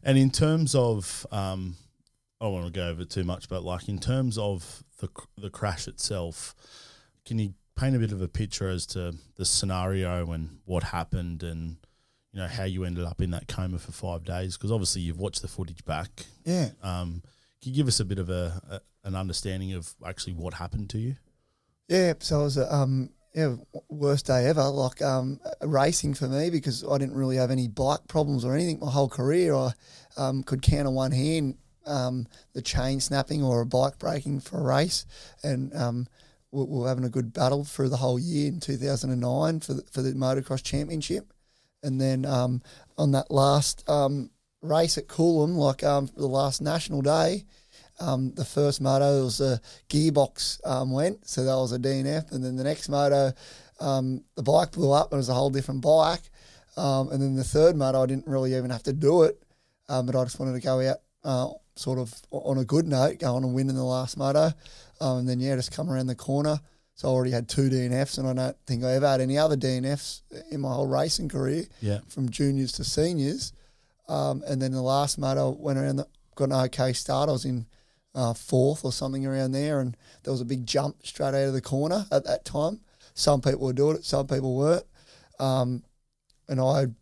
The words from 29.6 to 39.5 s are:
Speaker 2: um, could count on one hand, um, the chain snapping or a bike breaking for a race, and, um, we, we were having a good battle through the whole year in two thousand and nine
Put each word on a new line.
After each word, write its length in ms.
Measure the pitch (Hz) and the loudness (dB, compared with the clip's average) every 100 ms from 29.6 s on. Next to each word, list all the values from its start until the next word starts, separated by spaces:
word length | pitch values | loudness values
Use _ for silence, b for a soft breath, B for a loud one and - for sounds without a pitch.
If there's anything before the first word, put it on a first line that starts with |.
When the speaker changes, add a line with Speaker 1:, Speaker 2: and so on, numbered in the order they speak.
| 127 120 B B B - | 0 -4 B B B -4
Speaker 2:
um, 260 | 135 135 | -2 -2
could 180 | 131 131 | -2 2
count 260 | - 147 139 | 4 4 2
on 60 | |
one 180 | 131 131 | 0 0
hand, 460 | 127 143 160 139 - _ _ - | 2 2 0 -2 -4 _ _ -6
um, 420 | 143 127 127 120 B B | -2 -2 -4 -6 B B
the 80 | 135 | -10
chain 380 | - - 127 135 | -2 0 0 0
snapping 420 | - 139 139 151 | 0 0 0 0
or 180 | 135 120 | 2 2
a 40 | 117 | 2
bike 340 | 127 139 - | 2 2 0
breaking 400 | - 143 139 143 | -4 -4 -4 -6
for 180 | - 185 | -4 -4
a 40 | |
race, 420 | 131 135 165 - - B B B | 2 2 2 -2 -6 B B B
and, 300 | 147 127 135 - | -4 -2 -4 -4
um, 320 | 120 120 123 b b b b | -2 -2 -6 b b b b
we, 120 | 135 | -6
we 160 | 131 139 | -4 -2
were 80 | 123 | -2
having 160 | 127 127 | -2 -2
a 40 | |
good 220 | 123 117 | -2 -4
battle 300 | - 131 143 | 0 2 2
through 260 | 143 - 135 | -2 -2 0
the 80 | 127 | 2
whole 200 | 127 123 | 0 0
year 280 | 170 156 147 | 0 0 0
in 120 | 165 | -2
two 180 | - 131 | -4 -4
thousand 320 | 139 135 135 | -2 -2 -2
and 100 | 123 | -2
nine 380 | 123 131 160 | 0 2 0